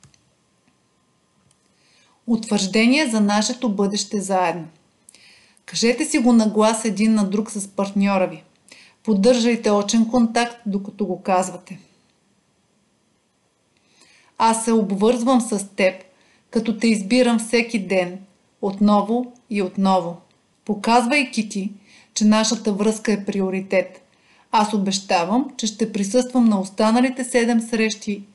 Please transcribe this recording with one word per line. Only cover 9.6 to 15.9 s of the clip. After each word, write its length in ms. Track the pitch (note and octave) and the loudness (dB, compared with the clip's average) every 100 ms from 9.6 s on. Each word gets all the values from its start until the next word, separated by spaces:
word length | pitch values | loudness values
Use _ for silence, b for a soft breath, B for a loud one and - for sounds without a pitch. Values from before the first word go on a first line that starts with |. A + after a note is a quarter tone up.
| G#3+ | 2
очен 380 | G3+ G3+ A3+ A3+ | 0 2 2 2
контакт, 480 | B3 A3+ A#3 A#3+ - G#3 | 2 2 0 -4 -6 -6
докато 400 | G3 G3+ - F#3 | -6 -8 -8 -6
го 160 | F3 | -6
казвате. 580 | - F#3 F#3 F3 - E3 _ _ _ _ _ _ _ _ _ _ _ _ _ _ _ _ _ _ _ _ b b b b b - | -2 -2 -2 -8 -18 -20 _ _ _ _ _ _ _ _ _ _ _ _ _ _ _ _ _ _ _ _ b b b b b 0
Аз 280 | A3+ A3+ A#3 | 0 2 2
се 60 | |
обвързвам 720 | A3+ F#3+ F#3+ G#3+ B3 A#3 B3 | 2 2 0 2 2 2 2
с 260 | - G3+ G3 - | 2 -4 -6 0
теб, 280 | F#3 | 0